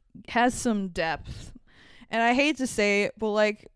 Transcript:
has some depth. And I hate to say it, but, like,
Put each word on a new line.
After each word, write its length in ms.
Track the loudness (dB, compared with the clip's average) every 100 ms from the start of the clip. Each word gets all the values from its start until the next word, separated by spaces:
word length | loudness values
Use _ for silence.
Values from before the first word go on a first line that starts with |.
| _ -20 -4
has 240 | 0 2
some 340 | 2 -2 -2 -2
depth. 680 | -4 -4 -4 -8 -14 -14 -18 _ _ -20 -20 -8
And 140 | 0
I 100 | 2
hate 240 | 4 2 0
to 80 | -2
say 380 | 0 2 2
it, 100 | 0 -2
but, 120 | -2
like, 380 | 2 2 0 -10